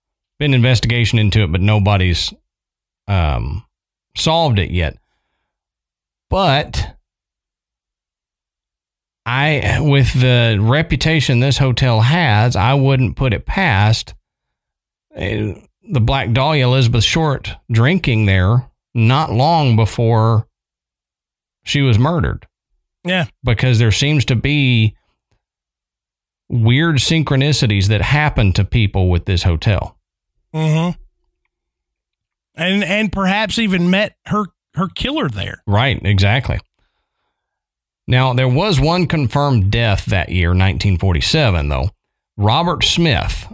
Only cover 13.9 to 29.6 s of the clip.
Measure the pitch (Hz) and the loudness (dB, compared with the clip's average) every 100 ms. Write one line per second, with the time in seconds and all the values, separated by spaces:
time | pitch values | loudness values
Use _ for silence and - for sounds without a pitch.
13.9 | 113 - - _ _ _ _ _ _ _ | 0 -4 -18 _ _ _ _ _ _ _
14.9 | _ _ - 98 107 107 - - _ - | _ _ -10 -6 -4 -6 -8 -16 _ -6
15.9 | 151 113 135 104 120 139 151 127 131 120 | -2 0 -2 -2 0 0 0 2 2 2
16.9 | 120 - 165 156 135 - - - 113 123 | 2 0 0 -2 -2 -8 -14 -4 2 2
17.9 | 185 - 110 104 95 92 120 - _ _ | 2 0 0 2 2 2 0 -2 _ _
18.9 | 120 113 131 160 107 143 170 139 110 110 | 0 2 2 0 0 2 2 2 2 0
19.9 | - 113 113 113 110 - _ _ _ _ | 0 0 2 2 0 -2 _ _ _ _
20.9 | _ _ _ _ _ _ _ - 147 135 | _ _ _ _ _ _ _ -6 0 2
21.9 | 107 135 170 69 - - _ _ _ _ | 2 2 0 -2 -4 -12 _ _ _ _
22.9 | _ 175 185 143 - 123 113 127 113 113 | _ -6 -4 -4 -6 -4 -2 0 2 2
23.9 | 95 143 151 - 120 139 147 135 120 110 | 2 0 0 0 -2 0 0 2 2 0
24.9 | - _ _ _ _ _ _ _ _ _ | -2 _ _ _ _ _ _ _ _ _
25.9 | _ _ _ _ _ - 120 110 127 170 | _ _ _ _ _ -6 0 2 2 2
26.9 | 147 - 165 147 135 143 - 123 101 95 | 0 0 0 0 0 0 0 0 2 2
27.9 | 107 - 143 151 - 104 90 95 120 101 | 0 0 0 0 0 0 2 0 0 0
28.9 | 98 90 87 - 92 95 80 | 0 0 0 0 -2 0 0